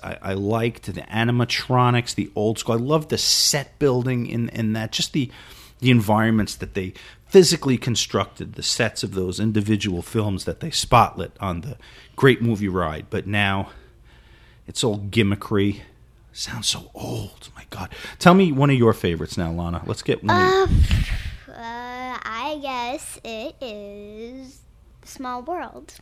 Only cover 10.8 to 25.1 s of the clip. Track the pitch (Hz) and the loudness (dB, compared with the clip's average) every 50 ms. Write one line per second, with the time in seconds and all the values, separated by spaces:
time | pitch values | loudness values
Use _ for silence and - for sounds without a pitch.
10.8 | - - 123 117 104 - - 92 85 - - - 98 95 87 85 - 143 - - | 0 4 6 6 6 4 0 -6 -10 -10 -10 -8 -6 -6 -6 -6 -8 -12 -14 -16
11.8 | - - - - - - - - 135 135 120 - 117 117 110 98 104 95 90 92 | -18 -20 -20 -20 -20 -18 -2 4 6 6 6 4 2 0 0 0 -2 -2 0 0
12.8 | 87 78 78 78 - - - 95 82 98 104 104 101 98 98 98 95 - - - | -2 -2 -4 -6 -10 -8 -8 -6 -4 -2 0 2 2 2 0 0 -4 -6 -10 -18
13.8 | - - - - - - - - - - - - - - - - _ 92 - - | -20 -20 -20 -20 -20 -20 -20 -20 -20 -20 -20 -20 -20 -20 -20 -20 _ -10 -6 -2
14.8 | - 113 104 104 101 98 92 113 104 98 101 98 - - 110 101 101 101 98 - | -2 0 -2 -2 -6 0 2 2 4 4 2 -2 -2 -2 0 2 2 2 0 -4
15.8 | - - - _ - - _ _ _ - - - - - 120 117 101 - - - | -10 -18 -20 _ -20 -20 _ _ _ -20 -12 -12 -10 -10 -8 -6 -4 -4 -4 -6
16.8 | - - - - 110 - 120 113 101 - - - - - - - - - - 104 | -8 -14 -14 -12 -10 -8 -8 -8 -10 -12 -16 -20 -20 -20 -20 -20 -20 -16 -12 -12
17.8 | 92 - - - - - - - - 180 180 196 190 165 135 135 143 143 135 123 | -12 -12 -12 -14 -16 -16 -12 4 6 8 8 8 6 4 4 4 4 4 6 6
18.8 | 117 113 101 - - 90 85 82 85 - - - 85 82 82 87 85 85 85 82 | 6 6 6 4 0 0 0 -2 -4 -6 -4 -4 -4 -2 -2 -4 -4 -4 -4 -6
19.8 | - - - - - - - - - - 349 359 370 370 381 381 381 - - - | -6 -6 -6 -4 -2 -2 -4 -2 0 0 2 4 4 4 4 4 4 4 4 4
20.8 | - - - - - - - - - - - - - - - - 233 233 233 240 | 4 4 4 2 2 0 -4 -6 -6 -8 -12 -14 -16 -20 -18 -14 -12 -12 -10 -10
21.8 | 247 247 247 247 254 254 247 - - - 220 226 254 302 311 294 277 269 262 247 | -10 -10 -10 -10 -8 -8 -8 -8 -8 -8 -8 -6 -6 -6 -6 -6 -6 -6 -6 -6
22.8 | 240 240 285 320 - - - - - 233 226 214 240 294 254 - 269 233 208 208 | -4 -6 -6 -8 -10 -14 -16 -14 -12 -12 -10 -10 -10 -12 -12 -12 -12 -12 -12 -12
23.8 | 202 202 202 208 208 208 214 220 226 240 254 269 262 254 277 - - - _ - | -14 -14 -16 -16 -16 -16 -16 -14 -14 -14 -14 -16 -18 -18 -20 -20 -20 -20 _ -20
24.8 | _ - - - - - | _ -20 -20 -20 -20 -20